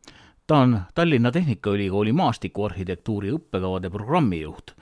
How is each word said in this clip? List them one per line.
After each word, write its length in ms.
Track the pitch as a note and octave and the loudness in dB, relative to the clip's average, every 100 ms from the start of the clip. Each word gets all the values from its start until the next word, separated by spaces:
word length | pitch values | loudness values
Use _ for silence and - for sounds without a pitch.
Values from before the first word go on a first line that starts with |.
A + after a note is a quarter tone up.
| - - - _ - | -20 -20 -20 _ 2
Ta 60 | D3+ | 4
on 240 | B2+ A2+ F2+ | 6 4 -2
Tallinna 360 | - E3+ C#3 A#2+ | 0 2 4 2
Tehnikaülikooli 800 | C#3+ E3+ G#2+ G#2 G2+ G2+ G2 G#2+ | 2 0 -2 -2 0 0 0 2
maastikuarhitektuuri 1160 | C3+ - - F#2+ - G2+ F2 F#2 F2+ - G#2 G2 | 2 0 -2 -6 -4 -6 -4 -8 -6 -4 -4 -2
õppekavade 560 | D#3 - F#2+ F#2 F#2 F#2 | -6 -4 -4 -2 -4 -6
programmijuht 840 | G2+ G#2 E3+ C3 E2+ D2+ - - - | -8 -2 0 0 -2 -8 -14 -20 -20